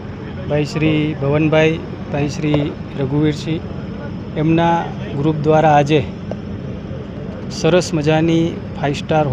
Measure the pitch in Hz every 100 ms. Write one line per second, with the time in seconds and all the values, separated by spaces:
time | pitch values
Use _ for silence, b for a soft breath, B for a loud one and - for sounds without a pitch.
0 | - - - - - 147 147 151 156 151
1 | 151 143 139 151 156 156 160 160 - -
2 | - 143 143 - 151 147 147 - - -
3 | 135 147 151 147 170 160 - - - -
4 | - - - - 156 165 170 170 - -
5 | - 143 151 156 147 156 156 147 143 151
6 | - - - - - - - - - -
7 | - - - - - - 160 175 - 165
8 | 147 156 165 165 165 160 - - 143 139
9 | - 160 147